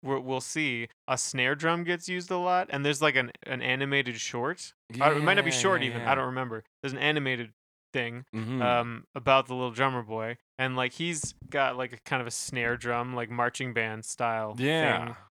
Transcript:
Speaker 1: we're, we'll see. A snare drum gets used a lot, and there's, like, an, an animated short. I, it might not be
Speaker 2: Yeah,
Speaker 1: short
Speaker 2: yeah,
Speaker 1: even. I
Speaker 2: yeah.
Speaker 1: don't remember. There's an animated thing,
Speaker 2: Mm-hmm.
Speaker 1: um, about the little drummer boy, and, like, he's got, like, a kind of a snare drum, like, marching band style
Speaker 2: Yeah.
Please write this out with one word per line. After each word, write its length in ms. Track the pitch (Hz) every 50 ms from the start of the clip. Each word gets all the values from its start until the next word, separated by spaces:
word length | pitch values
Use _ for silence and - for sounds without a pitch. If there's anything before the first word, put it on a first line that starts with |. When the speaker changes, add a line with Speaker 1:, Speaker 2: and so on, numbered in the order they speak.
| -
Speaker 1:
we're, 160 | 127 139 135
we'll 200 | 127 127 131 127
see. 480 | 123 - - 156 156 143 123 117 117 113 _ _ _ -
A 80 | 131 123
snare 360 | - - - 131 123 127 143
drum 300 | 143 151 165 170 170 175
gets 240 | 170 175 170 170 -
used 220 | 185 180 175 180
a 60 | 185 180
lot, 300 | 175 180 180 180 180 -
and 140 | - 139 139
there's, 160 | 143 147 135 151
like, 140 | 151 135
an, 140 | 131 127 120 - - -
an 180 | - 131 127 123
animated 560 | 127 127 131 139 139 139 139 135 123 120 110
short. 520 | - - - 120 120 139 175 - - - - _ _ _ 113 120
I, 120 | 135 147 156
it 100 | 143 151
might 120 | 165 190
not 100 | 202 196
be 60 | 165
Speaker 2:
Yeah, 60 | 151 123
Speaker 1:
short 220 | 120 190 190 170 135
Speaker 2:
yeah, 60 | 127
Speaker 1:
even. 120 | 117 117 117
I 20 |
Speaker 2:
yeah. 100 | 120 135
Speaker 1:
don't 100 | 135 131
remember. 360 | 127 127 127 131 123 113 113 - _ _ _ -
There's 100 | 139 131
an 60 | 135
animated 540 | 131 147 151 151 139 131 131 120 120 113 - _ _ _ _ _ _ _ _
thing, 320 | 135 123 117 117 123 131 _ -
Speaker 2:
Mm-hmm. 260 | 110 110 110 127 131 123
Speaker 1:
um, 420 | 123 123 120 120 120 117 113 - _ _
about 320 | 139 120 143 135 135 131
the 80 | 123 127
little 160 | 127 127 123
drummer 320 | 117 113 135 135 131 123 117
boy, 340 | 107 110 113 110 113 120 120 _ _ _ -
and, 180 | 131 131 127
like, 160 | 127 127 123 -
he's 400 | - 165 170 170 151 - - - _ - 131
got, 260 | - 143 139 131 123
like, 160 | 123 127 123 123
a 60 | 113 _
kind 140 | - 143 131
of 60 | 123
a 40 | 117 117
snare 440 | - - - - 123 117 117 120
drum, 380 | 120 120 123 120 120 120 127 127
like, 160 | 123 120 110
marching 420 | 120 120 120 120 - - 135 127 120
band 300 | 120 113 110 110 110 107
style 520 | - - - 127 117 113 113 110 107 107 117
Speaker 2:
Yeah. 560 | 127 139 156 160 156 147 117 92 80 113 117 - - _ _